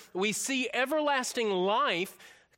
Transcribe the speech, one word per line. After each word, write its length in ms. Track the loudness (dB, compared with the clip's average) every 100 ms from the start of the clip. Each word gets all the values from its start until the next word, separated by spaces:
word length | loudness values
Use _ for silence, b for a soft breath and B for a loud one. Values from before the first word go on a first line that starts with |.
| B -2
we 160 | 0
see 360 | 0 -2 -2 0
everlasting 800 | -2 0 0 2 0 0 -2 0
life 680 | 2 2 2 2 0 -4 -10 B B B